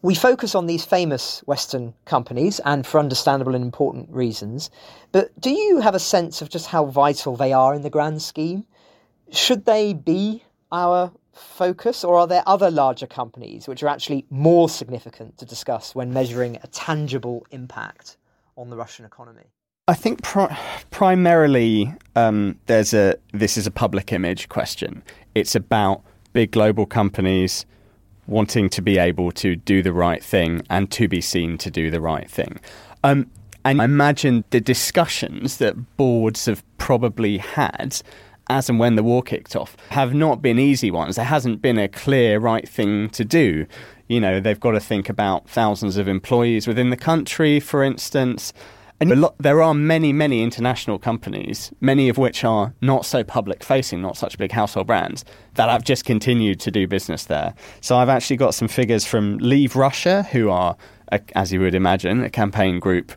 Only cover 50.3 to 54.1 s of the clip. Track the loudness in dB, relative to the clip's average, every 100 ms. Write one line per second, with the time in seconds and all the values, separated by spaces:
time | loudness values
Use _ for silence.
50.3 | 2 0 -2 -2 -2 -4 -4 -2 -4 -6
51.3 | -10 -8 -10 -12 -2 2 4 4 2 0
52.3 | 0 0 0 0 -2 0 0 0 -4 -2
53.3 | -4 -4 -8 0 0 0 -6 -6